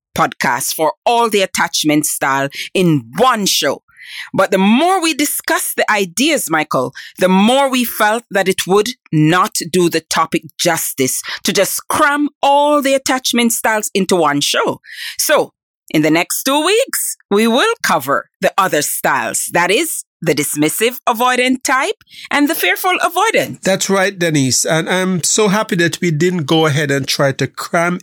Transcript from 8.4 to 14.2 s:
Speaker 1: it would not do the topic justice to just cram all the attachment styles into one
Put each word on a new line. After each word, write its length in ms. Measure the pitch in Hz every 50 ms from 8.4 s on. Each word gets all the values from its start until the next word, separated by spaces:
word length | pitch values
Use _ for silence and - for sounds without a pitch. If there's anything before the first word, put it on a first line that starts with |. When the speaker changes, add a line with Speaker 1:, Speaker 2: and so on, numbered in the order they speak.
| 190 180
Speaker 1:
it 180 | 190 - -
would 220 | 170 185 208 214 - 254 - _ - -
not 460 | 156 151 156 170 180 196 214 - - - 165
do 180 | - 185 175 170
the 120 | 156 160
topic 420 | - - - - 160 - - 160 - 160 _ -
justice 640 | - 170 160 160 - - - - 131 131 - - - - - - -
to 80 | - 180
just 340 | 196 190 - - - -
cram 420 | - - - 302 285 285 294 294 285 - _ -
all 400 | 269 277 285 285 294 294 294 247
the 120 | 269 269
attachment 580 | 269 269 - 262 262 262 - - 233 240 233 226
styles 380 | - - 240 220 214 208 - -
into 220 | 202 190 - 202
one 240 | 180